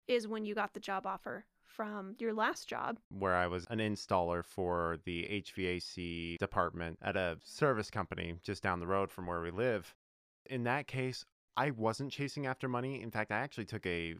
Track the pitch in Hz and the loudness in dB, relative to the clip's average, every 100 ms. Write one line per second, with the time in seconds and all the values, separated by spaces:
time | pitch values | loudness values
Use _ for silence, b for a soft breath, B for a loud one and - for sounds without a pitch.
0 | - 240 214 220 214 208 208 - 202 190 | 2 4 4 -2 -2 0 0 -2 -4 -2
1 | 190 196 - - - _ - - 214 208 | -2 -4 -4 -8 -10 _ -12 -6 -4 -4
2 | 190 220 226 220 226 - - - - 226 | -6 -4 0 2 2 0 -4 -4 -2 -4
3 | - 98 95 90 90 90 87 113 110 104 | -8 0 4 6 6 2 -2 0 0 0
4 | - 95 87 87 85 - 90 87 85 82 | 2 4 4 2 -2 -2 2 2 2 0
5 | - 85 - 104 87 - 92 90 - - | -2 -2 -2 -2 -4 -2 0 0 -2 -6
6 | 87 85 85 85 98 - 87 80 85 82 | -4 -4 -4 -2 0 4 2 2 -4 -4
7 | 101 95 90 80 - - 151 117 104 110 | -2 2 2 -2 -6 2 4 4 0 -2
8 | 90 90 85 85 - 98 101 90 85 98 | -4 -4 -4 -4 -6 -2 0 0 2 2
9 | 95 - 87 87 85 90 123 107 85 - | 2 -2 -2 -2 -2 2 2 2 -2 -16
10 | _ _ _ _ - 131 120 135 143 127 | _ _ _ _ -6 -2 0 0 -2 -2
11 | 131 123 - _ _ - 139 120 110 113 | -2 -4 -10 _ _ 0 0 2 0 0
12 | 139 - 143 147 135 131 135 123 127 135 | -2 -4 -4 -2 -4 -2 -2 0 -2 -4
13 | 117 110 107 107 143 - 104 110 92 87 | -4 -2 0 0 -2 -4 -6 -2 0 0
14 | 82 | 0